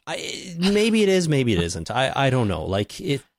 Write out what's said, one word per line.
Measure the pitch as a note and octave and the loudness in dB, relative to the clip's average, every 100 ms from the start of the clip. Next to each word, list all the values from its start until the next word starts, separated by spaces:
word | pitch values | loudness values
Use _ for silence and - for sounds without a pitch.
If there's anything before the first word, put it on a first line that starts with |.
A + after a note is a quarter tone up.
| - | -10
I, | D#3+ D3+ - F#3 E3+ | -10 -10 -12 -12 -2
maybe | F#3 G#3 A3+ A3 | 0 2 4 4
it | G3+ | 4
is, | F#3+ E3 | 4 2
maybe | C#3 B2 | 2 2
it | F#2 | 2
isn't. | E2+ F2 E2 | 0 -4 -6
I, | A#2 C3 | -2 -2
I | - C#3 | 0 2
don't | B2+ G#2+ | 2 0
know. | E2 D#2+ | -2 -2
Like, | F#2+ G#2+ - | -2 -4 -6
it | F#3+ C#3 - | -4 -4 -6